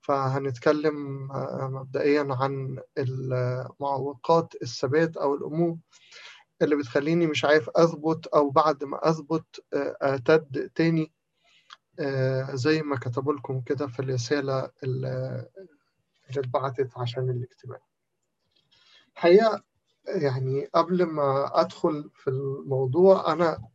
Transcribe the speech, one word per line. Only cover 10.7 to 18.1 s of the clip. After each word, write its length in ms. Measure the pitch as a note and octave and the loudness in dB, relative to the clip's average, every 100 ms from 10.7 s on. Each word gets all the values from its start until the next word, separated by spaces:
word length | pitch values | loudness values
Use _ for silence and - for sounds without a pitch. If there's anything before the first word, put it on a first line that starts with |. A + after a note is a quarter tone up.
| - | 0
تاني، 360 | E3 E3 D#3 _ _ _ _ _ _ - _ - | 2 2 -2 _ _ _ _ _ _ -20 _ -8
آه، 560 | C#3+ C3+ C3 C3 C3+ C3+ | -4 0 0 0 -4 -2
زي 260 | C#3 D#3 | 2 2
ما 140 | D3+ C3+ | 0 -4
كتبوا 360 | B2+ B2+ C3+ | -4 -4 -2
لكم 280 | D3 - C3 | -4 -4 -8
كده 260 | B2 C#3 C#3 | -4 -4 -4
في 120 | A#2+ | -6
الرسالة 720 | C3 B2+ A#2 D3 C3+ C3+ C3+ _ | -4 -4 -2 -2 0 -4 -4 _
ال-، 220 | C3 C3 C3 C3 C3 B2+ - - F#3+ _ _ _ _ _ _ | -6 -4 -4 -6 -6 -8 -12 -20 -20 _ _ _ _ _ _
اللي 100 | C3+ | -6
اتبعتت 580 | B2+ C3+ C3 B2+ B2+ B2+ | -2 -2 -2 -2 -4 -2
عشان 320 | B2 B2 B2+ | -6 -2 -4
الاجتماع. 500 | B2 A#2+ _ A#2+ G#2+ _ _ _ | -4 -8 _ -18 -18 _ _ _